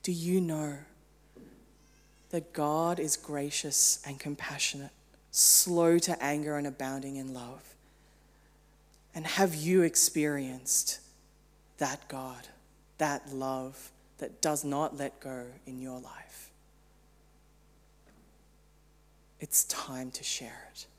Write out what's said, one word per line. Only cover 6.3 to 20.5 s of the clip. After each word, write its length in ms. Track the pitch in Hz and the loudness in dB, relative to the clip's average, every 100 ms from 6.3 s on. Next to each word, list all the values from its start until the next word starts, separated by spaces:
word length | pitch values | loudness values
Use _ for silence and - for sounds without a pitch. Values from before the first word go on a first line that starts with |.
| 147 151 147 | -2 -2 -2
and 120 | 143 | -4
abounding 480 | 135 131 135 139 139 | -4 -6 -6 -6 -8
in 180 | 131 | -8
love? 400 | 127 120 131 - - - _ - - _ _ _ _ _ _ _ - _ | -10 -12 -14 -18 -20 -20 _ -20 -20 _ _ _ _ _ _ _ -20 _
And 140 | 165 156 | -8 -4
have 300 | - 196 156 | 4 4 4
you 260 | 156 185 | 4 6
experienced 1160 | 170 - - 160 151 143 131 127 123 - - - - - _ _ _ _ _ - | 6 6 4 4 0 0 -4 -8 0 0 0 -4 -12 -20 _ _ _ _ _ -4
that 300 | 135 143 - | -4 -4 -10
God, 400 | 135 131 123 - - _ _ _ - | -10 -10 -12 -18 -20 _ _ _ -2
that 340 | 151 143 143 | 0 0 -4
love 580 | 135 135 131 131 135 - - _ - | -6 -4 -4 -6 -12 -20 -20 _ -12
that 220 | 127 - | -12 -2
does 240 | 156 147 | 0 0
not 320 | 147 143 151 143 | -2 -2 -2 -2
let 240 | 139 - | -8 -8
go 240 | 139 131 123 127 - | -12 -12 -12 -16 -14
in 140 | 127 | -12
your 200 | 131 127 | -10 -12
life? 500 | 123 - - - - _ _ _ _ _ _ _ _ _ _ _ _ _ _ _ - - - - - _ _ _ _ _ _ _ _ _ | -14 -18 -18 -20 -20 _ _ _ _ _ _ _ _ _ _ _ _ _ _ _ -20 -20 -20 -20 -20 _ _ _ _ _ _ _ _ _
It's 240 | 156 - | 0 2
time 480 | - - - 131 127 | 2 -4 -6 -8 -8
to 100 | - | -8
share 460 | 127 - 117 | -6 -6 -8